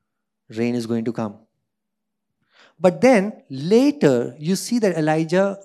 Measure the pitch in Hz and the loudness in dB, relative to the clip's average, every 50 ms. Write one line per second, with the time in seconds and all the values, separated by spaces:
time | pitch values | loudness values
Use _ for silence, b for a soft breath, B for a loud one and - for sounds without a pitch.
0 | _ _ _ _ _ _ _ _ _ _ 107 110 117 120 120 123 117 113 117 113 | _ _ _ _ _ _ _ _ _ _ -6 -4 -4 -2 -2 -4 -4 -4 -4 -4
1 | 113 123 113 - 113 107 101 98 _ _ _ _ _ _ _ _ _ _ _ _ | -4 -4 -6 -6 -6 -8 -8 -14 _ _ _ _ _ _ _ _ _ _ _ _
2 | _ _ _ _ _ _ _ _ b b b b b b b b 160 185 175 160 | _ _ _ _ _ _ _ _ b b b b b b b b 2 2 2 4
3 | - 254 262 208 185 214 214 - _ _ 139 131 139 165 208 226 262 285 294 294 | 4 4 4 4 2 -2 -6 -12 _ _ -10 -8 -2 2 2 4 4 2 0 2
4 | - 151 131 120 123 131 127 - 151 156 190 185 - - 240 240 214 202 175 165 | 2 4 4 4 0 -4 -8 -8 -4 -4 -4 -4 -2 -4 -4 0 0 0 0 0
5 | 156 151 156 160 160 160 170 180 196 202 196 196 - | 0 0 0 0 -2 0 0 0 0 0 -2 -8 -14